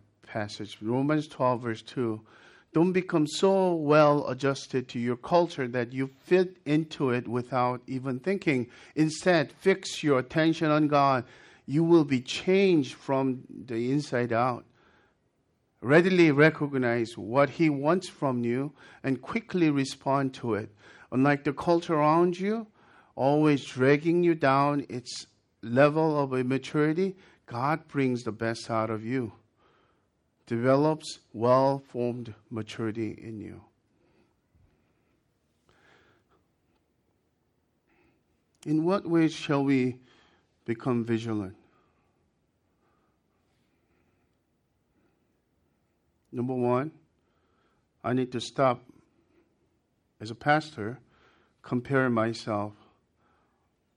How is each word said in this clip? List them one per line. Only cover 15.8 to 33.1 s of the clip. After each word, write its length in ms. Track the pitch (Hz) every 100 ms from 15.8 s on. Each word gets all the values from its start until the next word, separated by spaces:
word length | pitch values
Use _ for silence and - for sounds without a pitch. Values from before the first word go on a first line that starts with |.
Readily 480 | 110 156 180 185 165
recognize 880 | 139 156 156 147 135 123 117 113 -
what 320 | 101 127 143
he 180 | 135 160
wants 400 | 143 147 185 -
from 340 | - 143 123
you 300 | 120 123 143 - - -
and 180 | 135 131
quickly 480 | - 226 - 185 160
respond 640 | 143 135 - - 139 135
to 200 | 131 120
it. 160 | 101 110 - - - -
Unlike 340 | 123 139 143
the 80 | 147
culture 440 | 135 - 170 170 160
around 440 | 151 165 180 180
you, 260 | 196 220 220 _ _ - _ -
always 500 | 127 147 151 143 -
dragging 560 | 127 131 147 165 175
you 120 | 175
down 520 | 160 143 135 143 143 -
its 380 | 123 120 - - _ _ _
level 580 | 113 120 147 151 160 147
of 140 | 139
immaturity, 840 | 131 127 135 135 156 151 160 190 190 - _
God 420 | - 117 135 160 -
brings 360 | 147 135 123
the 100 | 117
best 380 | 107 113 113 -
out 180 | 113 110
of 160 | 107
you. 280 | 110 131 113 - _ _ _ _ _ _ _ _ _ _ -
Develops 760 | 117 123 135 151 151 - - _
well-formed 1000 | - 117 127 135 139 139 123 120 120 117 107 -
maturity 680 | 113 104 - 113 107 107